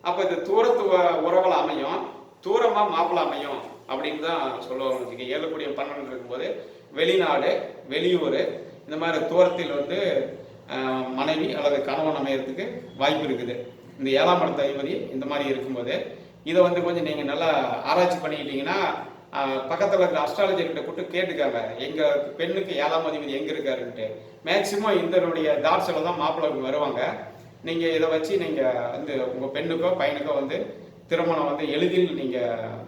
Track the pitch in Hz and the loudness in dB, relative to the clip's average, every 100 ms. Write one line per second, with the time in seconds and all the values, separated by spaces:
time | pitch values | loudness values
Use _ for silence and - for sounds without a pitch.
0 | 175 185 180 170 - 208 226 - 196 185 | -2 0 0 0 2 4 6 4 4 6
1 | 170 160 160 180 185 160 - 143 135 185 | 6 4 4 4 6 4 2 -2 -2 -4
2 | 180 - - - 185 220 233 208 208 165 | -6 -12 -18 -12 0 4 4 4 2 2
3 | 170 175 151 143 147 135 - - - 135 | 0 2 0 -2 -4 -6 -10 -16 -8 -6
4 | 139 151 160 165 131 123 127 127 131 127 | -4 -4 -2 -2 -2 -4 -6 -4 -2 -2
5 | 120 117 123 147 160 156 139 139 139 143 | -4 -8 -6 -4 -4 -6 -6 -4 -6 -6
6 | 131 127 120 127 165 - - - - 139 | -10 -10 -10 -6 -6 -6 -10 -18 -16 -2
7 | 165 190 165 139 - - - - - 147 | 2 4 4 2 2 0 -2 -12 -6 0
8 | 175 175 147 135 - - - - - 156 | 2 2 2 2 0 -4 -12 -16 -10 -4
9 | 165 156 - 165 180 175 156 143 143 180 | 0 0 2 6 6 4 -4 -2 -2 -2
10 | 196 - - - - - - 131 131 131 | 0 0 -2 -8 -14 -20 -10 -6 -2 -2
11 | 127 131 143 156 135 147 143 143 139 139 | -4 -2 0 0 0 0 2 2 0 0
12 | 156 139 135 135 131 131 226 - - - | 0 0 0 -2 -2 -6 -6 -8 -12 0
13 | 139 151 151 120 117 - - - - - | 2 2 0 -2 -2 -6 -8 -14 -20 -6
14 | 135 135 160 180 175 160 139 139 139 190 | 2 4 6 4 2 0 0 0 -4 -4
15 | - 131 139 143 135 131 127 123 120 175 | -4 -6 -4 -2 0 -2 -2 -6 -2 -4
16 | - - - - 147 175 180 175 170 170 | -4 -10 -18 -14 0 6 6 6 0 0
17 | 151 147 139 151 165 147 127 117 131 165 | -2 -2 -2 0 2 2 2 -2 2 4
18 | 180 175 156 151 139 139 147 196 175 - | 4 2 -2 -4 -4 -4 -2 0 0 -2
19 | - - - - 139 135 - 170 196 190 | -8 -16 -10 -4 -2 -2 -2 0 2 4
20 | 175 160 151 - 196 185 170 151 143 156 | 4 4 0 2 2 2 -2 -4 -6 -6
21 | 185 175 175 160 139 117 - 123 139 160 | -6 -2 -2 0 -2 -2 -4 -6 -6 0
22 | 147 143 143 - 170 190 175 143 151 160 | 2 2 -2 -4 -2 -2 -2 -2 0 0
23 | 160 151 139 135 151 156 143 127 120 117 | 0 -4 -4 -4 -4 -4 -4 -4 -6 -6
24 | 110 - - - 160 190 202 202 214 185 | -8 -8 -14 -14 0 0 0 0 2 2
25 | 165 180 175 165 156 - 156 180 185 156 | 4 4 4 2 2 4 4 2 2 0
26 | 165 170 147 160 151 135 131 147 143 117 | 0 0 -2 0 0 0 -2 0 0 0
27 | 143 190 - - - - - 170 165 160 | -2 -4 -10 -16 -20 -14 -6 0 2 2
28 | 160 160 156 196 165 147 131 120 120 127 | 2 2 2 0 0 0 2 2 -2 -4
29 | 143 135 127 123 135 143 151 165 175 175 | -4 -2 -2 -4 -4 -4 -2 0 0 2
30 | 147 143 143 139 135 175 214 - - - | 0 0 -2 0 0 -4 -6 -10 -16 -20
31 | - 170 165 156 143 147 151 143 175 185 | -4 0 2 2 0 -2 -2 0 2 4
32 | 180 139 135 123 120 117 110 110 | 2 0 -2 -2 -2 -2 -6 -8